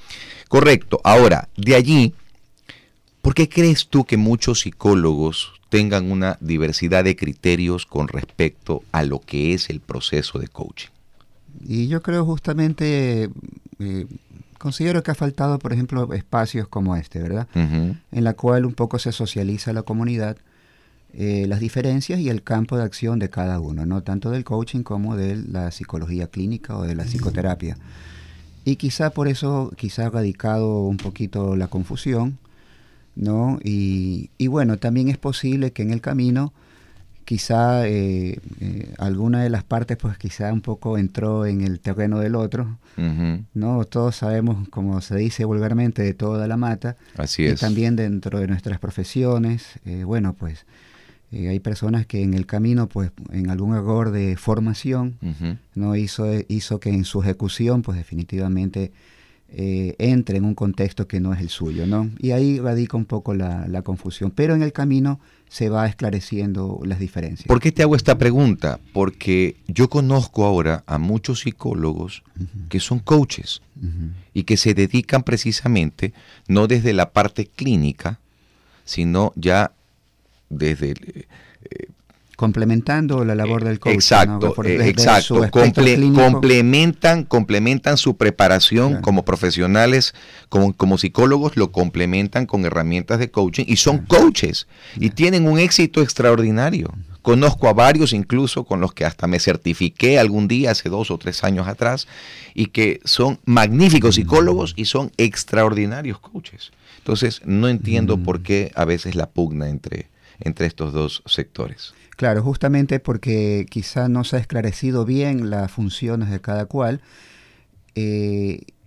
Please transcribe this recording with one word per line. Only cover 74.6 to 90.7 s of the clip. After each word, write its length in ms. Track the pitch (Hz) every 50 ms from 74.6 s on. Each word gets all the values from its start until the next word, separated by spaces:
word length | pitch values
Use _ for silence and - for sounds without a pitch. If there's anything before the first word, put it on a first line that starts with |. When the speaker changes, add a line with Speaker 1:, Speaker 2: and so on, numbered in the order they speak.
| - 110 101
Speaker 1:
dedican 500 | 95 98 92 - 123 - - 139 131 127
precisamente, 880 | - 123 107 - 113 107 - - 120 117 95 80 73 - - 95 - - - - - - - _
no 200 | - 95 101 107
desde 260 | 110 123 120 113 117 104
la 160 | 92 87 -
parte 340 | - 107 98 101 - - 98
clínica, 760 | - _ - 131 135 113 80 73 71 65 - - 85 117 - _ _ _ _ _ _ _ _ _ _ _ _ _
sino 480 | - - 87 85 85 87 95 107 - -
ya 380 | 85 82 90 90 101 107 - _ _ _ _ _ _ _ _ _ _ _ _ _ _ _ -
desde... 420 | 76 71 76 78 76 69 73 69
El, 340 | 71 - - - - - - _ - - - _ _ _ - -
eh, 180 | - - - - - _ _ _ _ _ _ _ -
Speaker 2:
Complementando 840 | - 113 110 98 113 110 113 113 113 113 143 147 156 160 143 139 131 120
la 120 | 113 107
labor 280 | 107 107 107 113 113 110
del 160 | 113 110 104
coach, 120 | - - 107
¿no? 60 | 98
Speaker 1:
Exacto, 540 | 92 - 120 101 90 101 104 101 - 85 -
Speaker 2:
Por-, 100 | - 107
Speaker 1:
eh, 60 | 90 90 78
Speaker 2:
desde 100 | 117 101
Speaker 1:
exacto. 320 | 98 117 117 117 110 101
Speaker 2:
su 220 | - - 120 117 110
aspecto 160 | 104 - 123 120 117 101 143
Speaker 1:
Comple-, 140 | 135 127 123
Speaker 2:
clínico. 260 | 135 139 139 139 135 131
Speaker 1:
complementan, 1000 | 127 127 135 135 131 127 120 117 123 135 147 165 170 160 - - 165 170 165 143
complementan 720 | - - 117 104 - 104 104 107 120 135 135 - 147 147
su 200 | - - 135 110
preparación 720 | - 113 104 - - 98 90 92 92 - - 107 117 127 139 143
Speaker 2:
Claro. 80 | 92 -
Speaker 1:
como 220 | 104 98 92 -
profesionales, 920 | - 92 - 92 90 80 87 90 90 101 107 117 123 131 131 127 - - - - - - - - -
como, 240 | - 98 98 98